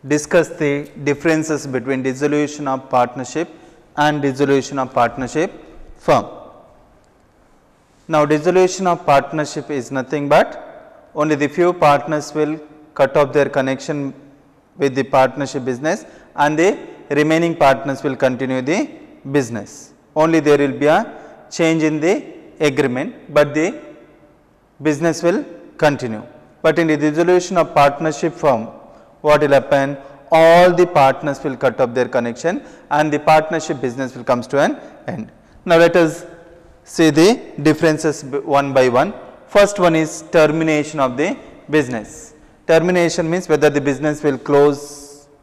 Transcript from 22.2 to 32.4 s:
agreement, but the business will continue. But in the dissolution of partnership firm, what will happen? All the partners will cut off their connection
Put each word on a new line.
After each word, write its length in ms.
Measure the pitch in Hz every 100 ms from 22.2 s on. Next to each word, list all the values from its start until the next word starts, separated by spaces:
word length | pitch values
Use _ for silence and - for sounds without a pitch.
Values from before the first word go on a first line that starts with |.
| - - - -
agreement, 720 | 151 135 135 123 - - -
but 180 | 147 147
the 280 | 151 170 277 - - - _ _ _ _ _ _ _
business 440 | 143 143 165 156
will 200 | 170 208 285 - - -
continue. 460 | 151 139 123 107 - - _ _
But 160 | 160 160
in 80 | 165
the 100 | 151
dissolution 600 | 151 151 170 180 175 185
of 180 | 156
partnership 580 | - 143 143 160 156 170
firm, 360 | - 156 120 110 - - - _ _
what 200 | 151 151
will 100 | 147
happen? 460 | 139 131 139 139 139 - - -
All 420 | 160 165 170 180
the 140 | 175 180
partners 560 | 151 139 135 151 135
will 140 | 151 123
cut 240 | 131 110
off 120 | 127
their 140 | 120 120
connection 560 | 127 120 113